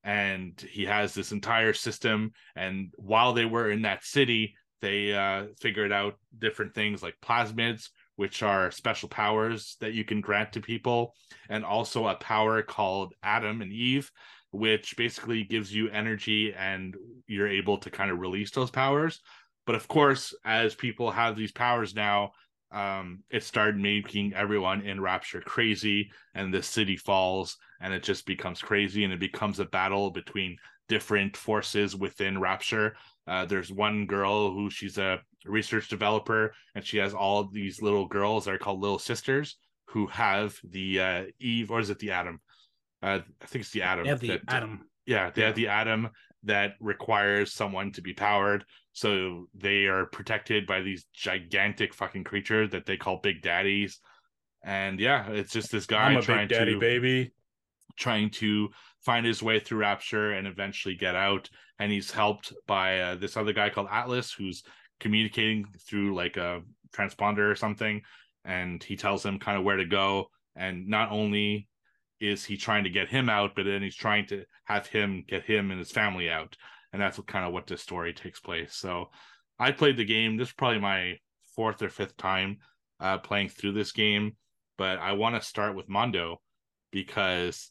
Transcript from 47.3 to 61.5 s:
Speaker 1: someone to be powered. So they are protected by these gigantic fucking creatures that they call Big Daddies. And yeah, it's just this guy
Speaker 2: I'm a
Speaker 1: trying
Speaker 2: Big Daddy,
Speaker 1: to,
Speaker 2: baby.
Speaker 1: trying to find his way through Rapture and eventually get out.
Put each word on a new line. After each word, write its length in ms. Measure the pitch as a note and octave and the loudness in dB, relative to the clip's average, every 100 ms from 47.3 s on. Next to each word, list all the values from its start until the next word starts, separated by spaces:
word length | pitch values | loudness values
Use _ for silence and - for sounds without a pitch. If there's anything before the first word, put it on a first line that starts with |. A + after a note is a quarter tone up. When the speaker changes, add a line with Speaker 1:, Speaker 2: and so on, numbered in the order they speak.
| G2+ G2+ | 4 2
Speaker 1:
someone 400 | - G2+ F#2+ G2 | -2 -4 -2 -6
to 100 | - | -8
be 120 | F2 | -10
powered. 500 | - G#2 G2+ G2+ G2+ - - _ | 0 4 4 4 2 -4 -20 _
So 540 | - A2 G2 F#2 F2 F2+ | -2 0 2 0 -6 -12
they 320 | G2+ G2 G2+ G2 | -4 2 4 4
are 200 | F#2+ F#2 | 2 0
protected 600 | - - G#2+ - G#2+ F#2+ | -6 -4 -4 0 0 2
by 160 | F#2+ | -2
these 240 | F#2+ F#2 - | -2 -8 -12
gigantic 800 | - F#2+ F#2+ E2+ G2 G2+ G2+ G#2 | -8 -4 -4 0 2 2 0 -4
fucking 300 | - F#2+ G2 | -4 -8 -6
creatures 460 | F2+ G2+ F#2+ A2 G#2+ | -6 -4 2 2 2
that 140 | F#2 | -2
they 120 | - G2 | -4 -4
call 240 | - F#2 | -2 -2
Big 200 | G2+ E2+ | -2 -2
Daddies. 600 | E2+ F2 G2 G2+ G2 - _ _ _ _ _ _ | 0 2 2 2 -2 -6 _ _ _ _ _ _
And 380 | F#2 G2 G2 F#2+ | -6 -2 -2 0
yeah, 300 | A#2 C#3 G2+ | 4 4 2
it's 220 | G#2+ G2 | -4 -2
just 180 | A2+ - | -4 -2
this 140 | G#2+ - | -4 2
guy 240 | G#2+ G#2+ | 6 6
Speaker 2:
I'm 80 | A2 | 6
a 40 | |
Speaker 1:
trying 260 | A2+ A2 G#2 | 4 2 4
Speaker 2:
Big 100 | A#2 | 4
Daddy, 160 | A#2 | 4
Speaker 1:
to, 60 | G#2+ | 4
Speaker 2:
baby. 520 | A#2 A#2+ B2+ C3 B2 - _ _ _ _ - - | 4 4 4 2 0 -8 _ _ _ _ -20 -4
Speaker 1:
trying 340 | B2+ A2 G#2 | 0 2 2
to 400 | - G#2+ G#2 G#2 - - _ | 0 2 2 0 -6 -20 _
find 200 | - A#2 | 2 2
his 180 | A#2 G#2+ | 2 0
way 180 | A2 A2 | 2 2
through 180 | - A2 | 2 0
Rapture 540 | G#2 G2 - A2 G#2+ | 2 0 -2 -2 0
and 140 | G2 G2 | -2 -4
eventually 480 | F2+ G2 - G2 F2 | -6 -6 -6 -6 -4
get 180 | F#2 | -2
out. 340 | F2+ G2 G2 - | 2 2 0 -4